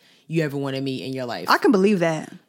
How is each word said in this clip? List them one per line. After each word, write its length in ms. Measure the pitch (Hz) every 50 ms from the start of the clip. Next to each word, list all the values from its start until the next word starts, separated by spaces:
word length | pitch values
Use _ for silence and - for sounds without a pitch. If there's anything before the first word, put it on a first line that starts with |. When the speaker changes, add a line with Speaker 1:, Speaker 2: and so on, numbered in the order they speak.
| _ _ _ _ _
Speaker 1:
you 160 | - 156 160 156
ever 140 | 147 135
wanna 240 | 143 139 139 135 135
meet 240 | 135 135 131 123 82
in 80 | 127 135
your 140 | 131 127
life." 240 | 120 113 92 85 -
Speaker 2:
I 80 | 254 339
can 120 | - 381
believe 280 | 269 190 185 202 214 185
that. 320 | 170 165 160 156 - - - 185 _